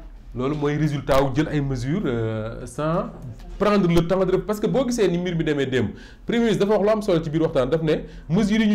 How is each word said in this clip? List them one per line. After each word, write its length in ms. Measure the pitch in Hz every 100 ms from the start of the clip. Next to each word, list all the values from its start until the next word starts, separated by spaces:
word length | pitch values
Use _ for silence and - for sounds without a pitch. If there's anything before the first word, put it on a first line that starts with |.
| - - - 110
loolu 200 | 131 151
mooy 220 | 143 147
résultat 440 | 156 139 123 135
wu 100 | 139
jël 140 | 127 165
ay 140 | 151
mesures, 420 | 139 127 123 175 151
euh, 600 | 117 110 110 110 117 123
sans 440 | - 151 175 233 - - - - -
prendre 300 | 208 208 175
le 180 | 170 165
temps 180 | 185 185
de... 100 | 185
parce 220 | 196 208
que 80 | 220
boo 180 | 214 247
gisee 220 | 240 185
ni 100 | 170
mbir 180 | 180 170
mi 60 | 156
demee 200 | 143 135
démb, 260 | 127 107 - - - -
Premier 160 | 233
ministre 220 | 233 165 202
dafa 120 | 208
wax 60 | 202
lu 40 |
am 100 | 220
solo 220 | 208 170
ci 60 | 165
biir 120 | 156
waxtaan, 280 | 165 156 123
daf 120 | 160
ne 220 | 156 139 - - -
mesures 320 | 175 214 226
yi 60 | 214